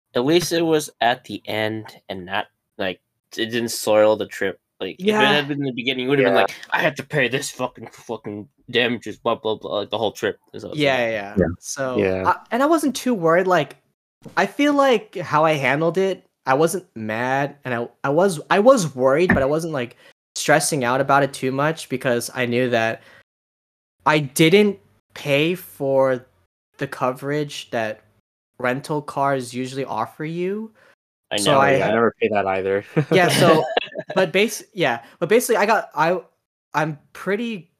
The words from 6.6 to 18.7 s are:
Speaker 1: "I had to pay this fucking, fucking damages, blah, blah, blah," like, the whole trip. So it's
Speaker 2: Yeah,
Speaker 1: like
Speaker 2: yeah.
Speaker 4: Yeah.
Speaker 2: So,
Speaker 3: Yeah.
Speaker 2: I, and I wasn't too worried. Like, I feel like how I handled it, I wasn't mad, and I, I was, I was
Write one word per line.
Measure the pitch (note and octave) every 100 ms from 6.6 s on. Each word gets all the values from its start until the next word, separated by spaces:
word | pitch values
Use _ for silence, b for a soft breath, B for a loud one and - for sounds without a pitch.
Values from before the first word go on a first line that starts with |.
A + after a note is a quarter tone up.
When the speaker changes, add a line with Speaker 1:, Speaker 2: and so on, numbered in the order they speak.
| -
Speaker 1:
"I | -
had | D#3 D3
to |
pay | - D3 A#2+
this | C3+ -
fucking, | - B2+ - A2
fucking | - - A2+ A2 G#2 G#2 _ -
damages, | A#2 A#2+ A#2 A2 G2
blah, | A#2
blah, | A2+ A2 G#2+
blah," | C#2+ G2+
like, | G2+
the | G#2+
whole | G#2+
trip. | - G#2 - _ G#2
So | G2+
it's | D3+
Speaker 2:
Yeah, | C#3+
Speaker 1:
like | B2+ A#2
Speaker 2:
yeah. | A2 G2+ G#2
Speaker 4:
Yeah. | F2 F#2
Speaker 2:
So, | - - C3+ B2
Speaker 3:
Yeah. | G2 F#2 F#2
Speaker 2:
I, | - -
and | A#3
I | C#4+
wasn't | E4 D4+ -
too | B3+
worried. | A3 E3 F3 F#3
Like, | F3 C#3+ - _ _ _ _ - -
I | G3
feel | - D4
like | C#4+ C4+ A3 - F#3+
how | D#3 D3+
I | D#3+
handled | D3+ C3 C#3+ E3 E3
it, | F#3+ F3+ _ _ C3
I |
wasn't | C3+ E3 F3+ - A2+
mad, | G#2+ A2 B2+ C3+ C#3+ C#3
and | C3
I, | A#2 A#2+ _
I | C#3
was, | D3+ G3 D3+ -
I | F3+
was | A3+